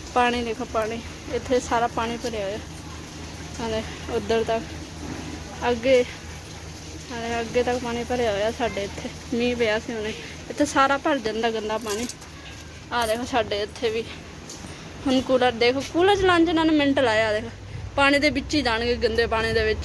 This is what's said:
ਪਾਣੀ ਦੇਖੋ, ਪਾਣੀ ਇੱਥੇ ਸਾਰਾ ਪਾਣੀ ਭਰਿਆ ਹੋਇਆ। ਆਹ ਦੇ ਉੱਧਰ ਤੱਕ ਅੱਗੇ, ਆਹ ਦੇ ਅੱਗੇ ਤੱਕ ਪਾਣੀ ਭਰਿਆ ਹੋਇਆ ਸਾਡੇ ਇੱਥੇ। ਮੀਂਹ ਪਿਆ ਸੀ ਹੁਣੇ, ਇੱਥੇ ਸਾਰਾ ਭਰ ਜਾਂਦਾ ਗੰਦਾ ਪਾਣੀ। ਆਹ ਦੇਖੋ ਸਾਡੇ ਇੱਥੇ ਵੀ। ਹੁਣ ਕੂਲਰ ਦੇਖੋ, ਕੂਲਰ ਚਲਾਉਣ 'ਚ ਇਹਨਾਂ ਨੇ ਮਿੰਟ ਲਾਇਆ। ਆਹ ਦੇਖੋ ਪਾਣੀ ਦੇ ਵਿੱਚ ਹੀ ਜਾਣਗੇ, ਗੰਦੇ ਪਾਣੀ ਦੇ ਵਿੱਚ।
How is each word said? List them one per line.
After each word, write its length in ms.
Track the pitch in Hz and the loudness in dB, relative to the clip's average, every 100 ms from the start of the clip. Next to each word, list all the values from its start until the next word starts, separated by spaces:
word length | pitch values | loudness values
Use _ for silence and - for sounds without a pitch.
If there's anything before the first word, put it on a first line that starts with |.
| - | -2
ਪਾਣੀ 280 | 247 240 240 | 4 4 2
ਦੇਖੋ, 240 | 233 240 233 | -2 -4 -4
ਪਾਣੀ 280 | 226 214 233 - - - | -2 -2 -4 -8 -12 -6
ਇੱਥੇ 260 | 247 - 247 | -6 0 0
ਸਾਰਾ 260 | - 233 233 | 2 2 2
ਪਾਣੀ 300 | 254 226 233 | 0 -4 -4
ਭਰਿਆ 280 | 240 220 | -4 -4
ਹੋਇਆ। 140 | 196 220 - - - - - - - - - - | -4 -6 -8 -12 -12 -12 -12 -12 -12 -12 -10 -6
ਆਹ 60 | 226 | -4
ਦੇ 120 | 220 220 - - | -4 -4 -8 -4
ਉੱਧਰ 320 | 233 208 226 | -4 0 0
ਤੱਕ 180 | 226 226 - - - - - - - - - - 240 | 2 0 -2 -10 -12 -10 -10 -8 -8 -10 -10 -4 -2
ਅੱਗੇ, 340 | 240 247 247 247 - - - - - - - - - - | 2 6 6 4 -4 -12 -14 -14 -14 -14 -14 -14 -12 -10
ਆਹ 160 | 233 233 | -8 -4
ਦੇ 120 | 233 | -4
ਅੱਗੇ 220 | 226 247 | 0 2
ਤੱਕ 160 | 240 247 | 2 0
ਪਾਣੀ 260 | 240 233 | -2 -4
ਭਰਿਆ 280 | 233 247 233 | -2 0 2
ਹੋਇਆ 180 | 196 220 | 2 0
ਸਾਡੇ 340 | 233 226 196 | 0 -2 -2
ਇੱਥੇ। 240 | 202 - 254 - - | -4 -6 -10 -10 -4
ਮੀਂਹ 220 | 233 247 240 | 0 0 2
ਪਿਆ 220 | 226 214 | 2 0
ਸੀ 160 | 220 | -2
ਹੁਣੇ, 180 | 226 214 233 - - - | -6 -6 -6 -10 -12 -6
ਇੱਥੇ 140 | 240 | 0
ਸਾਰਾ 340 | 294 294 269 277 | 2 4 4 4
ਭਰ 200 | 330 277 | 2 0
ਜਾਂਦਾ 320 | 220 220 233 | 0 0 0
ਗੰਦਾ 280 | 220 208 220 | 0 -2 -4
ਪਾਣੀ। 280 | 220 208 247 - - - - - - - - | -2 -2 -4 -6 -14 -16 -14 -14 -14 -16 -4
ਆਹ 140 | 240 220 | 0 2
ਦੇਖੋ 180 | 226 | 0
ਸਾਡੇ 380 | 247 247 208 202 | 0 0 0 -2
ਇੱਥੇ 280 | 208 - 233 | -4 -2 -2
ਵੀ। 140 | 226 220 - - - - - - - - - 277 | -2 -4 -10 -14 -16 -14 -14 -14 -14 -14 -6 2
ਹੁਣ 140 | 262 | 2
ਕੂਲਰ 320 | 254 262 247 | 4 4 4
ਦੇਖੋ, 300 | 226 240 269 - | 4 4 4 0
ਕੂਲਰ 240 | 330 381 392 | 4 6 6
ਚਲਾਉਣ 280 | 381 349 | 6 6
'ਚ 40 | 330 | 6
ਇਹਨਾਂ 160 | 320 | 4
ਨੇ 80 | 320 | 4
ਮਿੰਟ 260 | 311 277 277 | 6 4 4
ਲਾਇਆ। 300 | 247 214 220 | 4 4 2
ਆਹ 40 | |
ਦੇਖੋ 180 | 214 233 - - - - - | 0 -4 -10 -12 -10 -4 4
ਪਾਣੀ 220 | 277 285 | 6 6
ਦੇ 120 | 294 | 4
ਵਿੱਚ 240 | 262 - | 2 0
ਹੀ 80 | 302 | 0
ਜਾਣਗੇ, 320 | 240 226 240 | 2 2 0
ਗੰਦੇ 320 | 233 226 226 226 | 2 2 2 2
ਪਾਣੀ 260 | 220 226 | 2 2
ਦੇ 120 | 226 | 2
ਵਿੱਚ। 140 | 214 214 | 2 0